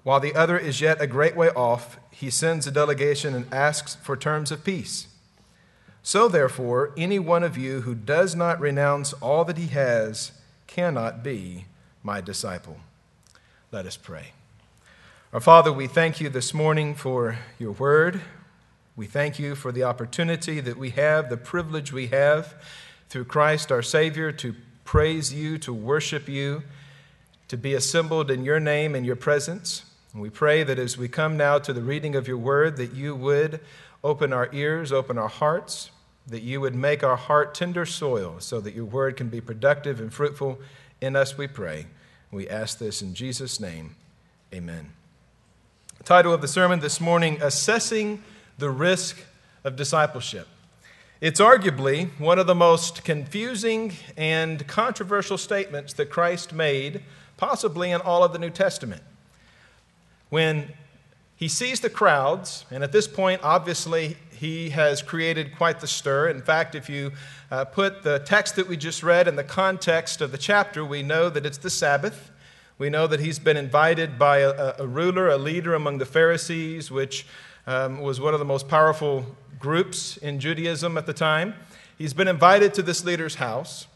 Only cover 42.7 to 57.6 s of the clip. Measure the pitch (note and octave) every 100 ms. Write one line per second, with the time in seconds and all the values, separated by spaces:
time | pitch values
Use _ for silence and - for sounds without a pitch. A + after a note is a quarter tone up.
42.7 | - A2 - G2 F#2 C3 B2 C3 - F#2+
43.7 | E2 D#2+ - _ _ _ _ _ F#2 E2+
44.7 | E2 D2 - _ _ _ _ _ _ _
45.7 | _ - _ - F3+ E3+ E3 C#3 F3 F3+
46.7 | F3 D3 - E3+ E3+ E3 D3+ D3 C#3 -
47.7 | A3 - A3 G#3 G#3 - - _ - C#3+
48.7 | C3+ E3+ F3+ - - - _ _ _ C#3
49.7 | B2+ C#3 D#3+ D3+ B2+ - G2 E2 _ _
50.7 | _ - - _ _ D#3+ - G#3+ B3+ F#3
51.7 | C3 C3+ C#3+ F3 C#3 D3+ F3+ F3+ F3 E3+
52.7 | E3+ - - - D3+ C3 G3+ A#3 A#3 A3+
53.7 | A3 A3+ E3+ - - D#3 D#3+ D#3+ D#3 C#3
54.7 | - A#3+ G#3+ F#3+ G3+ F#3+ F#3+ - G3+ G3
55.7 | C#3+ C#3+ - D3 - F3 F3 - D#3+ D#3
56.7 | C#3 C#3 G3 - - - - A3 B3+